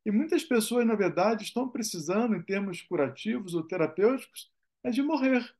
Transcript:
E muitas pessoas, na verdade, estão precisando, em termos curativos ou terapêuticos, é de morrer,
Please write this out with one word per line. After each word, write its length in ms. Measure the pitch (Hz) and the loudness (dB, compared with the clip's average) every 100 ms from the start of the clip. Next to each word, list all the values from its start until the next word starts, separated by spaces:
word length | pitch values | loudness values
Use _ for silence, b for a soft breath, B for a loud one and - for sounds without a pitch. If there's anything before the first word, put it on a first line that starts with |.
E 80 | 220 | -2
muitas 320 | 208 320 349 | 0 2 0
pessoas, 420 | - 240 220 240 233 | 2 0 2 2 2
na 80 | |
verdade, 480 | 214 185 175 202 220 | 2 2 2 2 0
estão 260 | 202 233 254 | -4 -4 -4
precisando, 680 | 269 220 175 151 196 240 190 | -4 -6 -6 -2 0 2 0
em 60 | |
termos 400 | 165 196 202 175 | -2 -4 -4 -8
curativos 720 | - 170 135 127 208 240 190 | -4 -2 -2 -2 -4 -4 -4
ou 100 | 170 | -4
terapêuticos, 880 | 160 185 156 160 208 262 - - - _ _ _ | -2 0 0 4 2 2 -6 -20 -20 _ _ _
é 60 | 247 | -4
de 120 | 233 | -2
morrer, 400 | 285 311 262 254 226 | 0 2 2 2 0